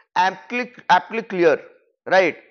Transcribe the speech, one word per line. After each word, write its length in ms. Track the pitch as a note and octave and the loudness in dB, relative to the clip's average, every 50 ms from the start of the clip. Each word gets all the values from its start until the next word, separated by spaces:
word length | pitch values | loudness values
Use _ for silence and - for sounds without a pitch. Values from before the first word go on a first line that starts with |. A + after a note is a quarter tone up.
| _ _ - | _ _ -4
amply, 560 | F3 F3+ F#3+ F#3+ - - - A#3+ B3 B3 A#3+ - - _ - | -2 -2 -2 -2 -6 -14 -10 -8 -8 -8 -10 -14 -14 _ 0
aptly 320 | F3 F3+ F3+ - G3+ A3+ | 0 0 0 -4 -10 -10
clear, 380 | - - G3+ F3+ E3+ D#3+ C3+ - - - _ _ _ _ _ _ - | -10 -8 -2 2 2 2 2 0 -4 -18 _ _ _ _ _ _ -6
right? 300 | B2 E3+ F#3+ F#3 D3+ B2 - _ _ | 0 2 2 2 2 -2 -6 _ _